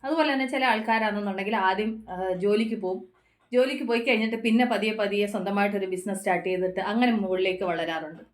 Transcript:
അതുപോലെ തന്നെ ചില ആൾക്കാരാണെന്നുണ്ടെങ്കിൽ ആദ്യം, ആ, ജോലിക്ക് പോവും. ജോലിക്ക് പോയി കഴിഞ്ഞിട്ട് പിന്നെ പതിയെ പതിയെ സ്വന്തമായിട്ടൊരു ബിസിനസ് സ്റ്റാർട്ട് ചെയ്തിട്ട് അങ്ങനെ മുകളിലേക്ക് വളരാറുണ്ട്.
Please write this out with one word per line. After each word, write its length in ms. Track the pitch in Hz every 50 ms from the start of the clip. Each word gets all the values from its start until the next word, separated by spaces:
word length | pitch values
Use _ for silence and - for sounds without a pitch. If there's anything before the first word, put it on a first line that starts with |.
| -
അതുപോലെ 240 | 269 311 330 311 302
തന്നെ 160 | 277 269 262 247 277
ചില 100 | 262 262 254
ആൾക്കാരാണെന്നുണ്ടെങ്കിൽ 840 | 226 220 220 233 226 226 220 214 202 208 202 202 190 190 196 202 220 214 190
ആദ്യം, 240 | 190 190 196 214 220 220 220 - - 180
ആ, 40 | 180 185 190 185 180 185
ജോലിക്ക് 320 | 202 208 220 226 220 226 208 196
പോവും. 180 | 185 185 185 - - _ _ _ _ _ _ _ _ 240
ജോലിക്ക് 300 | 247 254 262 269 - 285 233
പോയി 100 | 233 240 233
കഴിഞ്ഞിട്ട് 320 | 269 247 220 220 226 226 220 226
പിന്നെ 180 | 233 220 233 247 240 233
പതിയെ 220 | 202 202 220 214 220
പതിയെ 260 | 208 196 196 202 208 202 208
സ്വന്തമായിട്ടൊരു 540 | 208 185 196 196 202 202 208 202 196 190 185 185
ബിസിനസ് 280 | 180 - 208 190 190
സ്റ്റാർട്ട് 260 | - 202 180 180 180 185
ചെയ്തിട്ട് 320 | 185 180 185 185 185 185 190 202
അങ്ങനെ 220 | 208 233 247 247 226 208
മുകളിലേക്ക് 440 | 196 185 185 185 190 190 180 185 202 180
വളരാറുണ്ട്. 520 | 170 165 165 165 165 160 160 156 165 165 - _